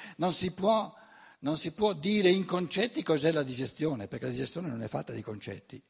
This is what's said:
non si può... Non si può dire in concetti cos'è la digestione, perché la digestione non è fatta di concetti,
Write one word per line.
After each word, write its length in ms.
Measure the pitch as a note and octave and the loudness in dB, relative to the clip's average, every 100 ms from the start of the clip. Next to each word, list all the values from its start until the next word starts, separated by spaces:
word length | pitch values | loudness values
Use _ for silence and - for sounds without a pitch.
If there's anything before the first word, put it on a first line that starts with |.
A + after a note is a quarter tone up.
| - - | -16 -2
non 160 | F3 | 0
si 200 | - F#3 | 2 0
può... 380 | F3 G3 A3 G3+ - - - - - | 0 2 2 0 -10 -20 -20 -20 -8
Non 180 | C3+ D#3 | -2 0
si 140 | E3 | -2
può 200 | D#3 G#3+ | 2 0
dire 380 | F3 E3 G#3+ F#3 | 2 2 4 6
in 160 | F#3+ F#3 | 4 2
concetti 560 | F3+ E3+ F#3+ B3 - | -2 0 2 2 0
cos'è 280 | - D#3 D3+ | 0 4 4
la 120 | D#3 | 2
digestione, 680 | C3 B2 C3 - D#3 C#3 - | 0 -2 -2 0 -2 -2 -6
perché 160 | A#2+ | -6
la 60 | B2+ | -6
digestione 380 | B2 C3 - F3 | -4 -4 -4 -6
non 140 | A#2 | -6
è 60 | A2 | -4
fatta 240 | D3 - | -6 -6
di 80 | A2+ | -8
concetti, 600 | G#2+ G#2 G#2 G2 - - | -8 -8 -8 -10 -14 -20